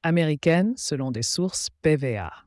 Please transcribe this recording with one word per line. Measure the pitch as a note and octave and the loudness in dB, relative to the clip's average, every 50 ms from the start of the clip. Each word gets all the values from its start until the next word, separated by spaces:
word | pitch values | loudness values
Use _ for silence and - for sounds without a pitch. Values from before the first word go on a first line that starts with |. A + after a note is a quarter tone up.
| - | 2
américaines, | E3 E3 E3+ E3 D#3 D3+ C#3 - E3+ D#3+ F3 F#3+ A3 B3 | 2 2 4 4 2 0 2 4 4 4 4 4 2 -2
selon | - - - D#3+ C3 C3+ C3 | -4 -6 -6 -4 -4 -4 -4
des | B2 A2+ A2+ | -4 -4 -4
sources | - - - F3 F#3 - - - - _ _ | -4 -2 -2 -2 -2 -4 -6 -8 -8 _ _
P | - D#3+ D#3 | 0 2 2
V | C#3 C#3 C3 A#2 | 2 0 -4 -4
A. | G2+ F2+ D#2 - - _ | -4 -6 -8 -10 -14 _